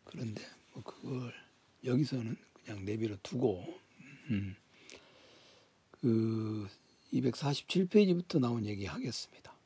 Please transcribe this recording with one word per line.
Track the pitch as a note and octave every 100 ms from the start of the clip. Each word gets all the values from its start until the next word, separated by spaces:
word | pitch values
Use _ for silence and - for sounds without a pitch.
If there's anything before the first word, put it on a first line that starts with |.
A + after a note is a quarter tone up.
그런데 | - - A#2 G#2 - - _
뭐 | -
그걸 | - - - C3 A#2+ - - _ _ _
여기서는 | B2+ B2+ D3 C3 A2+ - - - -
그냥 | G2+ F#2+
내버려 | G#2+ A2 G2+
두고, | - A#2+ B2+ F#2 F3 - _ _ C3+ D3 D#3
음, | G#2 G2 F#2+ _ - - - - - - - - - _ _ _
그 | - B2 A2+ A2+ A2 A2 G#2+ G2+ - _ _ _
이백사십칠 | - B2+ A#2 C#3+ C#3+ - F3 F#3
페이지부터 | G#3+ G3 F3 F3+ E3
나온 | B2 A#2 G#2
얘기 | G#2 G2+
하겠습니다. | - C4 - - - - -